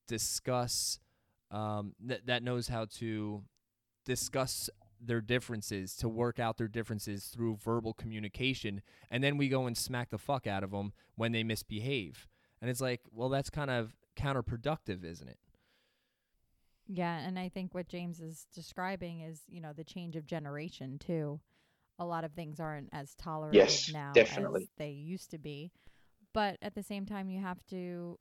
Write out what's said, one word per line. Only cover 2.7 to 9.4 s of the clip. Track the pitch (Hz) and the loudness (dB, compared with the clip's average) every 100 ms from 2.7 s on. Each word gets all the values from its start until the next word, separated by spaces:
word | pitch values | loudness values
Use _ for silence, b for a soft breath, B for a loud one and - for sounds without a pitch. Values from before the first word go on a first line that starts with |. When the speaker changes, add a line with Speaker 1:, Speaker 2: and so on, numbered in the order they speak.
| 117 107 - | -2 -2 -4
Speaker 1:
to | 113 110 107 104 101 _ _ _ _ _ - | -2 0 -2 -4 -10 _ _ _ _ _ -2
discuss | 123 - 135 127 - - - - _ | 0 2 2 2 0 -4 -8 -20 _
their | 117 117 | 0 0
differences, | 107 123 - 110 - 101 92 - | 4 2 2 -4 -2 -2 -2 0
to | 117 | 0
work | 113 120 117 | 2 0 2
out | 113 113 | 0 2
their | 113 | 0
differences | 113 110 107 104 101 - | 0 -2 -4 -2 -6 -6
through | 117 117 104 | 0 0 2
verbal | 113 117 110 | 2 2 2
communication." | - 113 110 104 - 131 123 107 98 b b b | -4 -6 -4 -6 0 2 2 -2 -4 b b b
And | 120 | 2
then | 139 | 4
we | 143 | 6